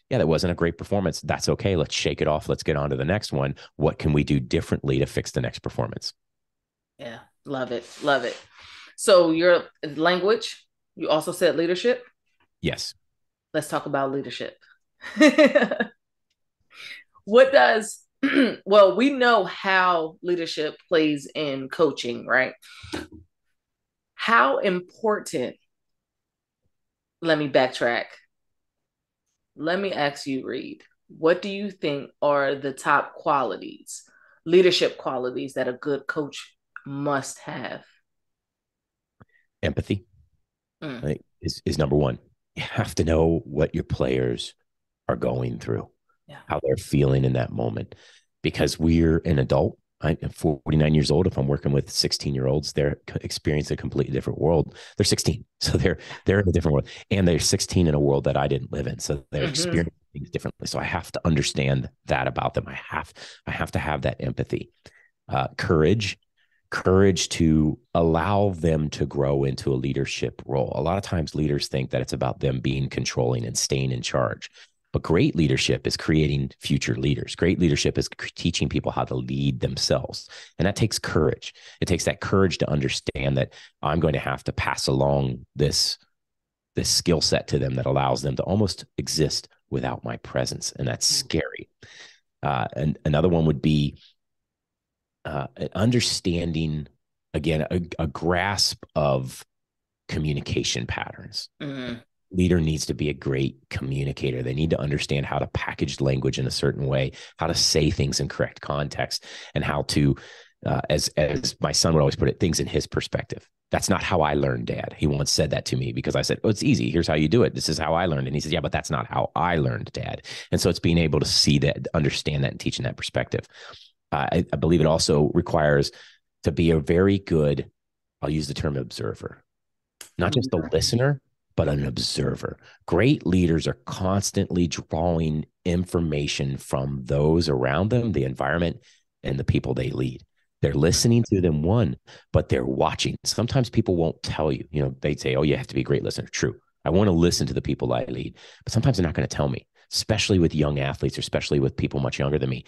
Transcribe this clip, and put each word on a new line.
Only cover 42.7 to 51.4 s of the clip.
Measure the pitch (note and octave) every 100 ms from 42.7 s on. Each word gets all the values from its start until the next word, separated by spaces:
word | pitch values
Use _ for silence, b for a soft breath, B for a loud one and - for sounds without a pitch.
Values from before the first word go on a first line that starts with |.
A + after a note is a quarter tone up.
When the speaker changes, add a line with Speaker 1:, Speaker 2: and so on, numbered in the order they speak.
| - - -
Speaker 1:
to |
know | D#2+ D#2+ D#2+ E2
what | - C#2+ D2+
your | D#2+
players | - - C2 B1+ B1 A#1 - - _ _ _ _ -
are | A#1+
going | A#1+ B1 B1 A1+
through, | A#1+ G#1+ G1+ _ _ _ _
Speaker 2:
Yeah. | - -
Speaker 1:
how | D2+
they're | C#2 C2
feeling | - D2 C#2 C2+
in | C2
that | B1+ A#1+
moment, | A1 A#1 A1 - B B B B _
because | E2 - D2+ -
we're | D#2+ E2 E2 D#2+
an | - C#2+
adult. | C2 C#2+ F#2 - _ _
I'm | D2+ D#2+ D2+
forty-nine | - E2 C#2+ - D2+ D2+
years | D#2 C#2
old. | D2+ -
If |
I'm | -